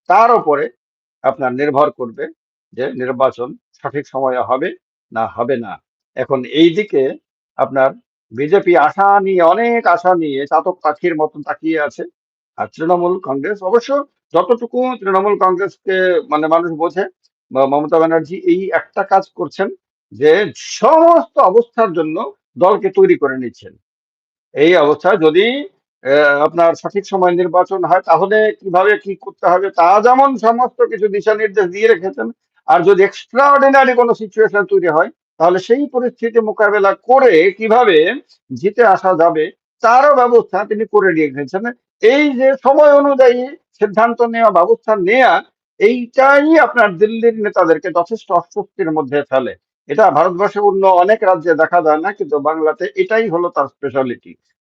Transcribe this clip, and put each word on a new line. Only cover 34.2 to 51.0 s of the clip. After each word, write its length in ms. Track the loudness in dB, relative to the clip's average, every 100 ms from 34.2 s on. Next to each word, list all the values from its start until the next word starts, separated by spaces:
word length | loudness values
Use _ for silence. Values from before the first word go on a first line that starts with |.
| -6 -2 0 0
তৈরি 240 | -2 0 0
হয়, 220 | 0 -2 -6 _ _
তাহলে 200 | 0 0
সেই 280 | -2 -2 -2
পরিস্থিতি 540 | -4 -6 -6 -4 -2
মোকাবেলা 540 | -2 -2 0 2 0
করে 580 | -2 0 4 4 4 2
কিভাবে 600 | 0 0 2 4 4 2 -2 -12 _ _
জিতে 300 | -6 -4 0
আসা 300 | 2 2 0
যাবে, 380 | 2 2 0 -4 -8 _ _
তারও 340 | 2 4 4
ব্যবস্থা 500 | 4 4 2 2 -4
তিনি 200 | -4 -6 -2
করে 260 | 0 0
রেখেছেন। 520 | 0 -2 -4 -8 -6 -8 -10 _ _
এই 320 | 2 2 0
যে 200 | 0 0 2
সময় 300 | 2 4 6
অনুযায়ী 560 | 4 2 4 4 4 -4 -12 _
সিদ্ধান্ত 500 | _ -4 0 0 0
নেওয়া, 280 | -2 2 2
ব্যবস্থা 460 | 2 2 0 0 -2
নেয়া, 460 | 0 2 2 2 -4 _ _ _
এইটাই 800 | 0 0 -4 0 4 4 4 4
আপনার 400 | 2 2 0 0
দিল্লির 440 | -2 0 -2 0
নেতাদেরকে 460 | -4 0 2 0 0
যথেষ্ট 420 | -4 -4 -8 -4
অস্বস্তির 600 | -4 -2 -8 -10 -6 -4
মধ্যে 300 | -4 -4 -4
ফেলে। 340 | -2 -4 -4 -10 _ _ -8
এটা 240 | 0 2
ভারতবর্ষের 520 | 2 0 0 -4 0
অন্য 240 | 0 2 2
অনেক 320 | 2